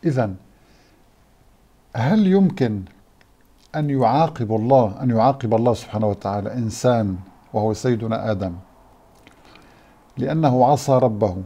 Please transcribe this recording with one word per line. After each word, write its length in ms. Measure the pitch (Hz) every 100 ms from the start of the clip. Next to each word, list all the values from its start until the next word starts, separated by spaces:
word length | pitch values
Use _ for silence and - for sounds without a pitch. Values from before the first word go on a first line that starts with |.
إذن، 320 | 170 131 110 92 - _ _ _ _ _ _ _ _ _ _ _ _ _ _ -
هل 300 | 123 220 196
يمكن 560 | 190 190 - 123 104 92 - _ _ _ _ _ _ _ 156
أن 140 | 151
يعاقب 600 | 135 127 135 160 156 110
الله، 500 | 110 113 135 113 101
أن 80 | 131
يعاقب 440 | 113 120 135 117
الله 200 | 113 120
سبحانه 320 | 110 - 107 110
وتعالى 480 | 101 98 101 101
إنسان 640 | 123 113 101 123 117 104 92 92 - _
وهو 200 | 113 110
سيدنا 580 | 107 131 117 113 113 113
آدم 220 | 104 95 87 - _ _ _ _ _ - _ - - - - _ _ _ -
لأنه 480 | 123 160 156 127 127
عصى 260 | 147 -
ربه 440 | 131 123 107 107 90